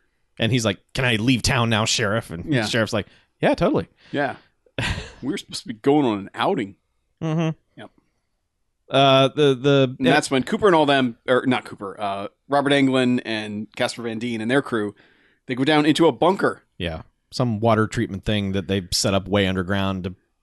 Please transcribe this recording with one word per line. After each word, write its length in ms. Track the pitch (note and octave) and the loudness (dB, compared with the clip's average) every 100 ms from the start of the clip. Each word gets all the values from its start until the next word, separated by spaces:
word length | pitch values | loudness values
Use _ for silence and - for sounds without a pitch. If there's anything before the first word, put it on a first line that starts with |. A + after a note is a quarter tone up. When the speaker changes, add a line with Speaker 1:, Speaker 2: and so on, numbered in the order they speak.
| _ _ _ - | _ _ _ -4
Speaker 1:
And 140 | A2+ | -2
he's 120 | B2 | 0
like, 140 | A2 F#2 _ | 0 -4 _
"Can 140 | - B2+ | -4 -2
I 100 | A2 | 0
leave 240 | A#2+ - | 2 0
town 280 | - C3 A#2 | 0 0 0
now, 160 | G#2+ A2+ | 0 0
Sheriff?" 440 | - G2+ A2+ - | 0 -2 -2 -6
And 220 | E2+ D#3+ | -10 -4
Speaker 2:
Yeah. 100 | C3 | -2
Speaker 1:
the 60 | G#2+ | 0
sheriff's 240 | A#2 G#2 | 0 -2
like, 140 | G#2+ - _ _ - | -4 -6 _ _ -4
"Yeah, 140 | D#3 | -2
totally." 340 | D4 F3 E3 E3 _ _ | 0 0 -2 -6 _ _
Speaker 2:
Yeah. 240 | C3+ C3 - _ _ _ - | -4 -4 -6 _ _ _ -8
Speaker 1:
<laughs> 60 | - - - - | -6 -6 -12 -10
Speaker 2:
We 80 | C3+ | -8
were 60 | - | -8
supposed 240 | - - | -8 -12
to 60 | - | -12
be 60 | |
going 300 | A2 C#3 D3 | -2 2 4
on 140 | B2+ G2+ | 2 -2
an 120 | G2 | -6
outing. 420 | G#2+ C#3+ F#3+ G2 - _ _ _ - | -4 -2 -2 -6 -12 _ _ _ -10
Speaker 1:
Mm-hmm. 340 | D#3+ D#3+ D#3+ D3+ _ - | -4 -2 -2 -4 _ -20
Speaker 2:
Yep. 100 | G#2+ _ _ _ _ _ _ _ _ _ - | -20 _ _ _ _ _ _ _ _ _ -2
Speaker 1:
Uh, 380 | C3+ C#3 C3+ C3+ | 2 6 6 4
the, 260 | D3 C#3+ | 4 2
the 420 | B2+ C#3+ C#3 B2+ C3+ | 4 4 4 2 0
Speaker 2:
And 80 | B2+ | 2
that's 240 | D3+ - | 2 2
when 120 | C3 | -2
Cooper 240 | - A3 G#3 | -2 2 4
and 100 | E3 | 4
all 80 | |
them, 320 | C#3+ C#3 B2+ - - | 4 2 0 -2 0
or 180 | B2 C3 | 0 2
not 180 | A2+ | -2
Cooper, 340 | - - G2 G2 | -4 -12 -12 -8
uh, 300 | G2+ G2 G2+ _ - | -6 -6 -8 _ -4
Robert 260 | C#3+ C#3 | 0 2
Englund 480 | C#3+ C3 C3 B2 B2 | 4 4 2 2 0
and 420 | - G#2+ G#2+ G#2 A2 | -2 -6 -6 -10 -8
Casper 280 | - A#2+ - | -4 -4 -4
Van 160 | A#2 A2+ | -8 -6
Dien 240 | A#2+ A2 | -6 -4
and 80 | A2+ | 0
their 100 | C#3 | 0
crew, 340 | - A#2 G#2 - _ _ _ _ - | 0 -2 -4 -8 _ _ _ _ -8
they 80 | |
go 100 | C3 | -2
down 220 | C3+ D3+ D3+ | 2 4 4
into 200 | D3+ D#3+ | 4 4
a 60 | |
bunker. 500 | A#2 E3 G3 B2 G2 _ - | 4 2 2 0 -2 _ -8
Speaker 1:
Yeah. 260 | E2+ D#2+ - _ _ | -8 -8 -14 _ _
Some 260 | - B2 G#2 | -4 -2 0
water 280 | A2+ A2 G#2+ | 2 2 2
treatment 380 | A#2+ G2 F#2+ A2 | -2 -4 -4 -4
thing 260 | G#2 G2 | -2 -2
that 160 | G2 F2+ | -4 -2
they 180 | G2 F2 | -4 -2
set 220 | - A2 | -2 0
up 120 | G2 F#2+ | 0 0
way 200 | G2+ F#2+ | 0 0
underground 580 | F#2+ F2+ G2 G2 F#2+ | 0 -2 -2 -2 -4
to, 100 | F2+ F#2 _ _ | -8 -12 _ _